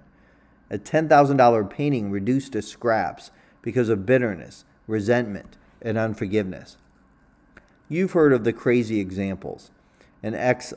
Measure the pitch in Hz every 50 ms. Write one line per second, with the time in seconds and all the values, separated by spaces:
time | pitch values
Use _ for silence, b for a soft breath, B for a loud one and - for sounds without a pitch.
0 | _ b b b b b b b b b b b b _ - 101 - - - 156
1 | 160 147 156 143 143 139 139 131 123 120 117 110 104 95 - - 143 147 135 117
2 | 104 101 101 101 98 120 131 135 131 - - 107 101 - - - - 117 110 104
3 | 90 76 - - - - b b b b b b - - 104 127 120 107 110 98
4 | 92 113 131 127 123 110 95 78 58 - - - b b b b _ - 110 107
5 | 98 110 120 123 120 104 98 90 - - - b b b b b - 113 107 110
6 | 113 113 104 - 117 92 104 107 101 92 82 - - - - _ _ _ _ _
7 | _ _ _ _ _ _ _ _ _ _ b b b b b b b - 147 175
8 | 190 180 - 170 156 143 131 120 107 117 113 - - 131 120 123 113 107 110 104
9 | 95 90 92 98 98 95 95 92 - 67 - - - - b b b b b b
10 | b b b b - 107 110 71 123 127 123 - - - 113